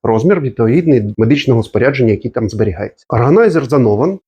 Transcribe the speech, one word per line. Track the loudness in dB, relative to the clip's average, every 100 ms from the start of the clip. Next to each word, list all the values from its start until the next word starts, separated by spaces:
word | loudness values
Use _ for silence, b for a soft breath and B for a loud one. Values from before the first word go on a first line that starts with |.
розмір | 0 0 2 0
відповідний | -2 -2 0 2 2 0 0 -2
медичного | 0 0 0 0
спорядження, | 0 -2 0 0 0
яке | 0 -4
там | -6 -6
зберігається. | -2 -4 -4 -10 _ _
Органайзер | 0 2 4 2 0
зонован. | 0 0 2 2 -2 -4